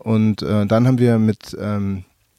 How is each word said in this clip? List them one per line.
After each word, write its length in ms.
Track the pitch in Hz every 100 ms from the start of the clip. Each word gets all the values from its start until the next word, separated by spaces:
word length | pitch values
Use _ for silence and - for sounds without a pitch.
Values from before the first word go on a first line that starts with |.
und, 400 | - 110 107 101
äh, 240 | 71 104 101
dann 180 | 110 123
haben 140 | 127
wir 180 | 123 117
mit, 400 | 110 104 - -
ähm, 440 | 104 104 98 98 95 _ _